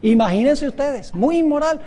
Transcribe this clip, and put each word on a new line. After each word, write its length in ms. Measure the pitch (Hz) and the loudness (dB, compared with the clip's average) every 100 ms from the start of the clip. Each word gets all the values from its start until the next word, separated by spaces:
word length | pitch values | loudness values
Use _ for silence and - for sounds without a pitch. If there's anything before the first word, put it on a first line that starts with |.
Imagínense 680 | 220 226 214 190 262 294 285 | 2 2 2 2 2 0 -2
ustedes, 480 | - 285 254 151 170 | -4 -4 -6 -8 -2
muy 220 | 262 339 | 0 2
inmoral. 420 | 320 294 311 311 | 0 0 0 -4